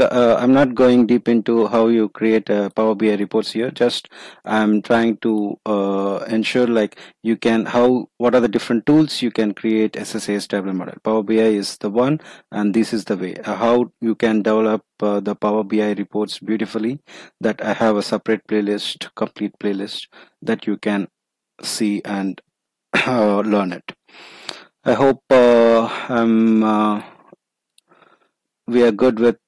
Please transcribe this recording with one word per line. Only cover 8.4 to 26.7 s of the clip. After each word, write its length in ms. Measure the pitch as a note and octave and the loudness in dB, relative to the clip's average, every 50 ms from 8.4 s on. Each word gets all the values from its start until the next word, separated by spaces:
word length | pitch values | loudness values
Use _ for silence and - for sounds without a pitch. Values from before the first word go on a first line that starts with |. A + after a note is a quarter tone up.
the 80 | A#2 A#2+ | 2 2
different 380 | G2+ A#2 - - A#2+ A2+ - | 0 -2 -2 0 -4 -2 2
tools 340 | - D3 D#3 D#3 D3 - - | 4 4 4 4 2 -2 -4
you 100 | B2+ A#2 | -4 -4
can 220 | - - A2 G#2 G2+ | -2 -2 -2 -2 -4
create 460 | - - A2+ A2 A2 A2 G#2+ - - | -4 -4 -2 0 0 0 -2 -2 -8
S 160 | G2+ - - | -10 -8 -10
S 160 | A2 - - | -8 -6 -4
A 40 | G2+ | -4
S 100 | G2+ G2 | -6 -4
tabular 260 | - - G2+ F#2 G2 F#2+ | -4 -6 -6 -4 -4 -6
model. 220 | F#2 - - - - _ | -6 -6 -8 -12 -8 _
Power 180 | A2 A2 A2 G#2 | -2 -2 0 0
B 180 | G2+ A2+ A2 | 0 0 2
I 80 | A2 A2 G#2+ G2+ G2 | 2 2 2 0 -2
is 140 | - - | -6 -10
the 140 | - - G#2 | -8 -8 -4
one, 300 | G2+ A#2 B2 C3+ D3+ D#3 - - - - _ _ | -2 0 0 0 0 -4 -6 -12 -20 -20 _ _
and 220 | - G#2 G#2 G#2 F#2+ | -6 -2 -2 0 2
this 220 | A2+ A2 - - | 0 0 0 -2
is 100 | A2 F#2+ | -6 -4
the 140 | - G#2+ F2+ | -4 -4 -4
way, 180 | F#2 F2+ F2+ F2 - | -4 -8 -10 -10 -8
uh, 100 | - G#2+ | -8 -6
how 380 | G2 A2+ A#2 A#2+ B2 B2 - - _ | -2 0 2 2 2 2 -2 -6 _
you 140 | - A2+ G#2+ | -4 -4 -2
can 260 | - - A2+ A2 G#2+ | 0 0 0 0 0
develop, 420 | G2 A2 G#2+ A2 A2 A2 G#2+ G#2 - _ _ _ G#2+ | 0 0 0 2 2 0 0 -2 -6 _ _ _ -4
uh, 180 | G#2 G2+ G2+ | -2 -2 -2
the 160 | G2 G#2 G2+ | -4 -4 -6
Power 260 | - - G#2+ G#2 G#2+ G#2 | -4 -2 -2 -2 -2 -2
B 200 | G2 G#2 G#2+ G#2+ | -2 -2 -2 -2
I 100 | G#2 G#2 | -2 -4
reports 460 | F#2+ G2+ - _ G#2 G#2+ G2 - - | -6 -8 -6 _ -6 -6 -6 -8 -12
beautifully. 640 | - G2 A2 G#2+ A2 - - A2+ G#2+ A#2 C3+ D3 - _ - - - - _ _ - | -8 -6 -4 -4 -4 -6 -6 -6 -6 -6 -6 -8 -14 _ -20 -20 -20 -20 _ _ -4
That 200 | A2+ G#2 - - | -4 -4 -4 -6
I 120 | G#2+ G2+ | -6 -4
have 220 | - A#2 A2+ G#2+ | 0 0 0 0
a 60 | G#2 G2 | 0 -2
separate 440 | - - G#2 - - A2 G2+ - - | -4 -6 -6 -2 -4 -4 -4 -4 -4
playlist, 600 | G#2+ G#2+ G#2 G2+ G#2 G#2 - - - - - - _ | -4 -2 -2 -2 -4 -6 -6 -10 -10 -12 -14 -16 _
complete 380 | - A2 G#2 - - G#2+ G2+ - _ - | -8 -8 -8 -8 -8 -8 -8 -8 _ -6
playlist, 460 | G#2 G2+ F#2+ G2+ G#2+ - - - - _ - - _ _ _ | -6 -6 -6 -8 -10 -12 -14 -16 -16 _ -20 -20 _ _ _
that 260 | - A#2 A2+ G#2 - | -6 -6 -6 -6 -4
you 120 | A2 G#2 F#2+ | -6 -6 -4
can 300 | - - G#2 G2+ F#2 - _ _ _ _ _ _ _ _ _ - | -4 -4 -4 -4 -4 -8 _ _ _ _ _ _ _ _ _ -14
see 400 | - - - - A2+ G#2 G2+ F#2 - | -12 -10 -6 -4 -2 -2 -2 -4 -6
and, 340 | - G2+ G2 F#2+ G2 E2+ - _ _ _ _ _ _ _ _ _ _ - | -8 -6 -6 -6 -6 -8 -10 _ _ _ _ _ _ _ _ _ _ -4
<clears throat> 120 | - - | -2 -2
uh, 340 | - B2+ A#2+ G#2+ G#2 G2+ G2+ | 0 0 2 2 2 2 0
learn 320 | G#2 G#2+ G#2 G2+ G2 F2+ F2+ | 0 0 0 0 0 -2 -6
it. 200 | F2+ - - - _ _ _ - - - - - - - - - - - _ _ _ _ | -10 -14 -18 -20 _ _ _ -20 -20 -20 -20 -20 -18 -18 -18 -18 -18 -20 _ _ _ _
I 60 | C3 B2 | -2 0
hope, 300 | G#2+ C#3 C3+ C3 - _ _ | 4 4 2 2 0 _ _
uh, 560 | C3+ B2+ B2 A#2+ A#2+ A#2 A#2 A#2 A#2 A2+ A2+ A2+ - - - - | 4 6 6 6 6 6 6 6 4 4 2 0 -6 -8 -8 -4
I'm, 520 | C3 A#2 A#2 A2+ A2+ A2+ A2+ A2+ A2 A2 A2 | -2 0 2 2 2 4 4 4 4 2 2
uh, 400 | A2 | 2